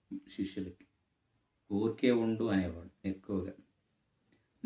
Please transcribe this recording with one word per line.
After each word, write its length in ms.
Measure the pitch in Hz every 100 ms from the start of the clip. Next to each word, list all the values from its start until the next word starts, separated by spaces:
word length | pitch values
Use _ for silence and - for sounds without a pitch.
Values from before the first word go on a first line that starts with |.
| - - -
శిష్యులకి. 560 | - 95 - 92 - - _ _ _ _ _ _ _ -
"ఊరికే 400 | 101 110 - 127
ఉండు" 320 | 120 113 110
అనేవాడు 640 | 113 98 90 82 87 _ 98
ఎక్కువగా. 440 | 95 - 98 87 - - _ _ _ _ _ _ _ _ _